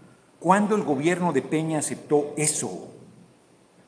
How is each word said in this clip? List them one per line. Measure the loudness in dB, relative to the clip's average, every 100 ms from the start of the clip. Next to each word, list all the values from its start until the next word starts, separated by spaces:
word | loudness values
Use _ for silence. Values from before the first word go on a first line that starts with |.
| -20 -20 _ -2
¿Cuándo | 4 4 4
el | 0
gobierno | 0 0 0 0 0
de | 0
Peña | 0 -2 -2 -2
aceptó | -4 -8 0 0 2 -2
eso? | -2 -2 -4 -8 -12 -18 -20 -20 -20 -20 _ _ _ _